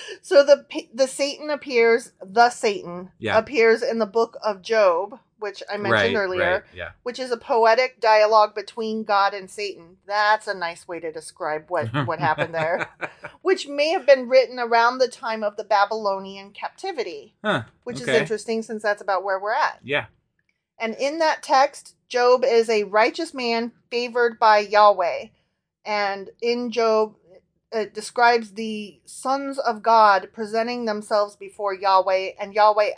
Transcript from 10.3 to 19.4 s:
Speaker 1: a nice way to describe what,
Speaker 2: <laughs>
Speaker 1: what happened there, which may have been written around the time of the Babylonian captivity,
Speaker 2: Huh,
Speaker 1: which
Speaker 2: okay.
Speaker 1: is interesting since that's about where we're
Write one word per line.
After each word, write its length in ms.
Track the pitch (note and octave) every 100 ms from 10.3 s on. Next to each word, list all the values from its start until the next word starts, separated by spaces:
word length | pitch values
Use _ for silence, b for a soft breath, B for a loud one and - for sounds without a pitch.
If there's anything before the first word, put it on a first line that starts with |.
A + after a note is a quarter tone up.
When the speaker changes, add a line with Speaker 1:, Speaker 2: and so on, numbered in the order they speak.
| G#3+ G#3+
Speaker 1:
a 60 |
nice 340 | F#3+ E3+ E3+ -
way 100 | E3
to 140 | D#3+
describe 540 | D#3 - - D#3+ D#3 D#3+
what, 180 | F3 B2+
Speaker 2:
<laughs> 200 | D3 C#3
Speaker 1:
what 120 | D#3+
happened 340 | E3 D#3 E3
there, 340 | E3 D#3+ F#3+ - - E3 B B B
which 260 | F4+ F#4+ C#4+
may 220 | C#4+ D4+
have 140 | F4+
been 240 | C#4 C4+ A#3+
written 300 | C4 A#3+ B3+
around 400 | A#3 A3+ A#3 B3+
the 80 | B3+
time 360 | - A#3+ A3
of 120 | G3+ G#3
the 60 |
Babylonian 840 | G#3 G3+ G3+ A3 G#3 F#3+ G3 G3 G3
captivity, 840 | - - - F#4+ D#4+ F#3 D3 - _
Speaker 2:
Huh, 180 | G#3+ D#3 - _
Speaker 1:
which 180 | B3 A3
Speaker 2:
okay. 80 | - -
Speaker 1:
is 40 |
interesting 420 | D#3 G#3+ - A3+
since 200 | A3 G#3+
that's 180 | G#3+ G3+
about 200 | G3 F#3+
where 160 | G3
we're 140 | F#3+